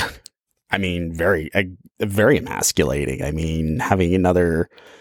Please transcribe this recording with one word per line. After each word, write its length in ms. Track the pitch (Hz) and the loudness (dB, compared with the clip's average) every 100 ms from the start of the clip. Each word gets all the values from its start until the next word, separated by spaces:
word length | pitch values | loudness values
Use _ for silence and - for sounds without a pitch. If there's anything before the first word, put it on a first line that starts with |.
| - | -8
<laughs> 640 | - - _ _ _ _ | -10 -20 _ _ _ _
I 60 | 98 | -4
mean, 360 | 92 87 82 | -2 -2 -4
very, 400 | 82 87 87 78 | -2 0 0 0
uh, 100 | 101 92 90 - _ | -2 -2 -8 -20 _
very 380 | 107 98 107 123 | -4 2 4 2
emasculating. 840 | - - - - 73 69 69 67 | 0 -4 -2 0 0 0 -2 -4
I 80 | 73 | -4
mean, 480 | 78 80 80 80 78 | -4 -2 -2 -2 -2
having 360 | - 98 87 92 | 0 2 4 4
another 540 | 90 90 87 82 - - - - | 4 4 2 2 -2 -6 -20 -20